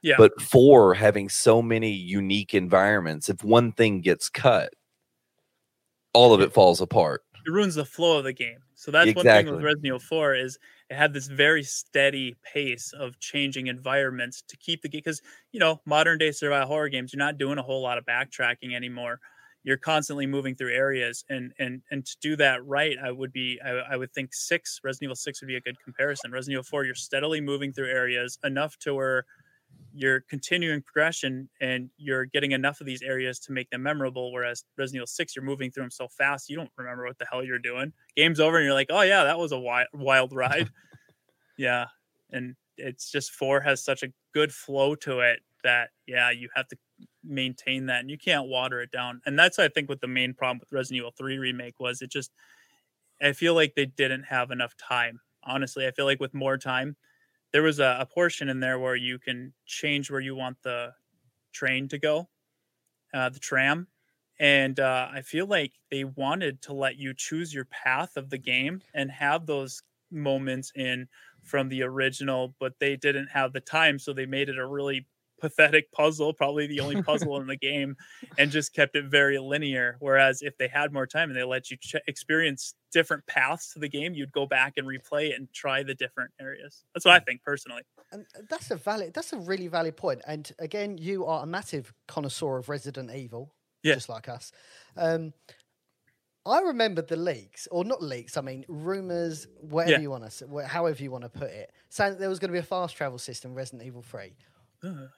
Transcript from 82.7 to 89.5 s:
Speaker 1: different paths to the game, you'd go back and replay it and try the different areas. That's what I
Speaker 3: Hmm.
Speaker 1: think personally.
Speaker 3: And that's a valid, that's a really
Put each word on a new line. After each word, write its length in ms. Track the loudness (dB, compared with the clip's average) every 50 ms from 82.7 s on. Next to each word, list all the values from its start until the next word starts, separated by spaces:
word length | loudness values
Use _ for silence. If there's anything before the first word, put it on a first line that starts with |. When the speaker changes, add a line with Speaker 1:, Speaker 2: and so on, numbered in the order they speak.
| -14 _ _ _
Speaker 1:
different 340 | 2 2 2 2 -2 -8 _
paths 460 | -4 0 0 0 0 -2 -6 -8 -16
to 80 | -12 -10
the 80 | -10 -6
game, 260 | -6 -6 -6 -6 -6
you'd 160 | -8 -8 -6
go 160 | _ -4 -2
back 280 | 0 0 0 0 0 -2
and 100 | -8 -8
replay 440 | -8 -10 -12 _ -6 -4 -2 -2 -2
it 40 | -4 -8
and 120 | -10 -14
try 300 | _ -10 -6 -4 -4 -4
the 120 | -4 -6 -8
different 360 | -8 -8 -8 _ -10 -10 -10 _ _
areas. 440 | -16 -16 -14 -16 -18 -20 -20 -20 _ _ _
That's 100 | 0 6
what 100 | 8 8
I 40 | 8
Speaker 3:
Hmm. 60 | 6
Speaker 1:
think 180 | 2 -10 -8
personally. 400 | _ -8 -8 -8 -8 -14 -16 -16 -16 _ _ _ _ _
Speaker 3:
And 120 | -20 -20 -20 _ _ -20 -12 -12
that's 220 | -12 -12 -8 -8
a 60 | -8
valid, 380 | -6 -4 -4 -4 -4 -6 -8 -8
that's 180 | -10 -10 -8
a 60 | -10 -10
really 280 | -6 -4